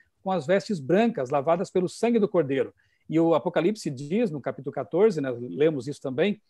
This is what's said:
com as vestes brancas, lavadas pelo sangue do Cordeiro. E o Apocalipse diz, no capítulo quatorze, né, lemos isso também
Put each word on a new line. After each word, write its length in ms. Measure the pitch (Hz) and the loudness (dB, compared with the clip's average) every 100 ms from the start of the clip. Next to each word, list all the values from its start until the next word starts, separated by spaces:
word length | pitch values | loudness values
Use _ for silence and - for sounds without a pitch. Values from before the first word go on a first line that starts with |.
| _ _ | _ _
com 80 | 190 | -4
as 160 | 185 139 | -2 2
vestes 320 | 190 - 185 | 0 0 -4
brancas, 500 | 131 185 233 - 123 | 2 2 2 0 -2
lavadas 400 | 143 135 175 185 | 0 2 0 0
pelo 180 | 185 180 | -2 -2
sangue 300 | - 226 233 | -2 0 2
do 100 | 196 | 2
Cordeiro. 460 | 175 143 135 107 - _ _ - | 2 0 0 -2 -8 _ _ -2
E 100 | 156 | 2
o 160 | 165 156 | 4 4
Apocalipse 540 | 175 160 170 214 - | 2 0 0 0 -6
diz, 420 | 123 143 202 226 | -8 -4 -2 -2
no 80 | 147 | -4
capítulo 340 | 135 131 139 | -8 -8 -8
quatorze, 460 | 139 127 165 220 160 | -8 -4 2 2 2
né, 100 | 135 | -4
lemos 600 | 120 123 104 156 147 123 | -6 -6 2 2 2 -6
isso 120 | 143 | -8
também 400 | 139 131 196 202 _ | -6 0 0 -2 _